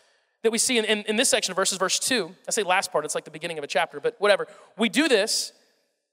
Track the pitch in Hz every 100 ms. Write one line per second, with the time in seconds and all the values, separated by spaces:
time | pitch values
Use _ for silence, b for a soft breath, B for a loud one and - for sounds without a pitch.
0 | b b b b 226 220 - 240 214 214
1 | 208 214 269 226 - 180 190 185 180 -
2 | - 254 170 185 - 226 180 185 190 160
3 | 151 170 165 156 170 156 143 185 165 147
4 | 160 - 202 185 160 B B - 226 185
5 | 311 220 214 - - - _ _ _ _
6 | _